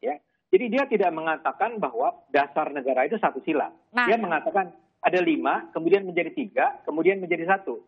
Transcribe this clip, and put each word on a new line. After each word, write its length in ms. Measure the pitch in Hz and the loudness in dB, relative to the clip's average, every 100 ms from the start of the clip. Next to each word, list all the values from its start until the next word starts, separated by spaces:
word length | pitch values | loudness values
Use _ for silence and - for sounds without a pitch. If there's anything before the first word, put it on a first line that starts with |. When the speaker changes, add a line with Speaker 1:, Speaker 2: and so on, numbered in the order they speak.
Speaker 1:
Ya. 160 | 226 294 _ _ _ | -6 -8 _ _ _
Jadi 160 | 370 240 | 2 4
dia 100 | 247 269 | 0 0
tidak 240 | 214 185 | 2 0
mengatakan 640 | 160 160 156 139 - 214 240 | 0 -4 -2 -4 -2 -4 -2
bahwa 320 | 147 226 147 - _ | -6 -2 -2 -2 _
dasar 400 | 143 139 - 151 | 0 0 -2 -4
negara 320 | 139 127 127 143 | -4 -2 0 0
itu 160 | 214 | 0
satu 160 | 165 131 - | -2 -2 -2
sila. 240 | 151 - - _ | -2 -2 -8 _
Speaker 2:
Nah. 160 | 240 240 | -2 2
Speaker 1:
Dia 80 | 226 | 2
mengatakan 560 | 190 160 160 196 185 - _ _ | 0 -2 0 -2 -2 -8 _ _
ada 220 | 175 175 | 0 2
lima, 480 | 170 147 139 180 - | 2 2 2 -2 -4
kemudian 320 | 165 165 196 | -4 4 2
menjadi 300 | 190 175 165 | 2 -4 -4
tiga, 480 | - 110 - 170 - - | -4 -4 0 0 0 -6
kemudian 320 | 151 165 196 | 2 2 2
menjadi 240 | 180 165 165 | -2 -4 0
satu. 400 | 196 190 113 | -2 -2 -10